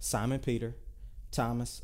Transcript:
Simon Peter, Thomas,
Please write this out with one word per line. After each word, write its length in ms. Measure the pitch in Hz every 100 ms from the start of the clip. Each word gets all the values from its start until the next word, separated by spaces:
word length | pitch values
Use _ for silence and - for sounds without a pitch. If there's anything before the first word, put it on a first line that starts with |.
Simon 400 | - 117 113 135
Peter, 340 | - 117 117 123 - - - - -
Thomas, 500 | - 120 120 120 -